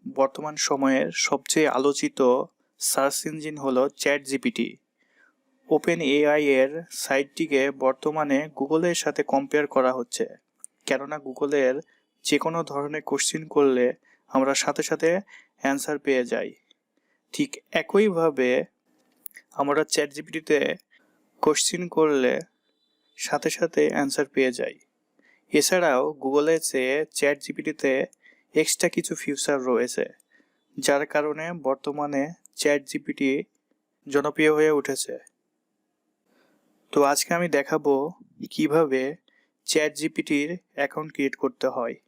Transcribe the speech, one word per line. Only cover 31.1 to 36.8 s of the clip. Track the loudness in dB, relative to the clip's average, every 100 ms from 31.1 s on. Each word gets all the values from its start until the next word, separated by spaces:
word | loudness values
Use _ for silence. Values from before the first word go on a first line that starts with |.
| -2 -2 -6 -8
বর্তমানে | -6 -4 -4 -4 -6 -4 -2 -4 -8 -20 -2
চ্যাট | 0 0
জিপিটি | -2 -10 -10 -4 -2 -2 -6 _ _ _ _ _ -4
জনপ্রিয় | -2 -2 2 2
হয়ে | 4 4
উঠেছে। | 4 0 -6 -6 -10 -14 _ _ _ _ _ _ _ _ _ _ _ _ _ _ _